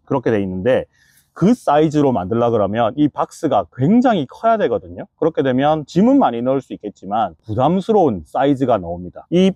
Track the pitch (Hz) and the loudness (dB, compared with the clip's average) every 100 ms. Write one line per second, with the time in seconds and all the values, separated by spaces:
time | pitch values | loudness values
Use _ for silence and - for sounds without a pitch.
0 | - 135 123 110 98 92 104 117 - _ | -6 -4 0 0 -2 -4 0 0 -2 _
1 | _ _ _ - 185 247 - 147 160 147 | _ _ _ 0 2 2 2 2 2 2
2 | 143 113 92 117 120 113 98 110 113 117 | 2 0 -2 0 0 2 0 0 -2 0
3 | 147 - 160 - 151 113 87 - 143 233 | -2 -2 -8 -4 -2 0 -2 -2 2 4
4 | 254 202 127 - 226 226 165 107 85 92 | 2 0 -4 -4 -2 0 0 -2 -6 -16
5 | 170 - 165 160 135 127 147 156 143 170 | -14 -4 -4 0 -2 0 0 0 -2 0
6 | 233 277 156 117 123 135 - 101 104 - | 4 4 2 0 -2 -2 -4 -12 -12 -12
7 | 95 107 101 80 - 107 139 190 185 214 | -6 -4 -4 -6 -8 -2 0 0 0 2
8 | 156 95 78 131 139 131 127 110 85 87 | 2 0 -6 -2 0 0 0 0 -2 -10
9 | 87 - - 165 190 | -12 -16 -2 2 2